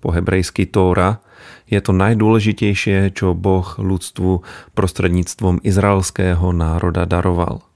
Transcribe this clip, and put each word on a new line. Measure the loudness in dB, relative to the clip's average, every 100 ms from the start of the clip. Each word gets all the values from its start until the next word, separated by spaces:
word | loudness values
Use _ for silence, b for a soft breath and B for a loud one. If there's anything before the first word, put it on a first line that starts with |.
po | 0
hebrejsky | -2 0 0 -2 -2 -2
Tóra, | 2 2 4 2 0 B B B B B
je | -2
to | 0 2
najdôležitejšie, | 2 2 4 4 2 0 -2 -2 0 0 0 0
čo | -2
Boh | 0 0 0 -2 -6
ľudstvu | -4 -4 -6 -4 -2 -2 B B B -4
prostredníctvom | -4 0 0 0 -2 -2 -2 0
izraelského | 0 0 2 2 0 -2 0 0 0
národa | 0 0 0 -2 -2 -2
daroval. | 0 0 -2 -2 -6 _